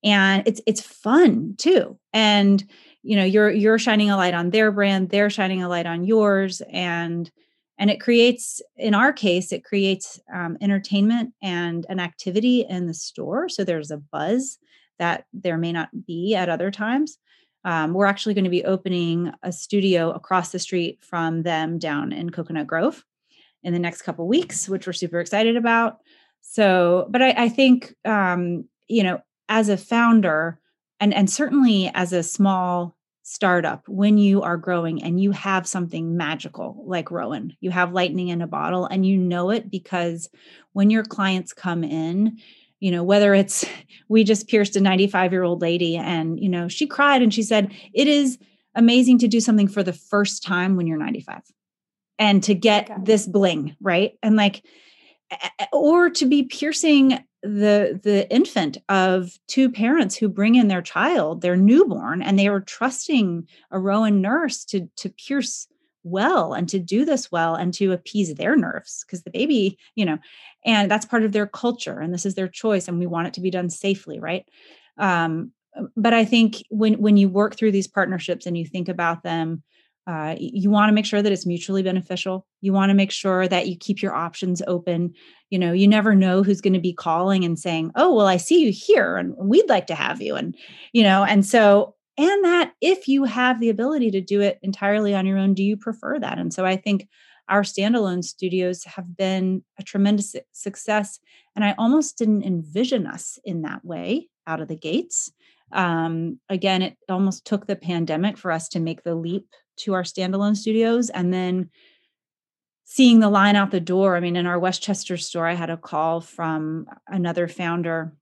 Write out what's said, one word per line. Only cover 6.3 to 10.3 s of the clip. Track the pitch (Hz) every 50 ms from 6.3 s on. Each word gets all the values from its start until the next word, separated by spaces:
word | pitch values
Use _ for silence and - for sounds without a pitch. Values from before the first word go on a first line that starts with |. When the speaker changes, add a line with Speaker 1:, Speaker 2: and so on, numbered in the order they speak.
| 196 190 196 190 180 - - -
Speaker 1:
And, | - 180 180 175 170 170 170 170 170 170 165 - _ _ _ _ _ _ _ _ _ -
and | 196 208
it | 202 196
creates, | - - 240 233 233 247 240 240 - - - - - _ _
in | - - 226 208
our | 202 240 285 294
case, | 294 - 202 175 180 180 - 190
it | - _
creates, | - - 202 196 190 190 190 - - - - _ _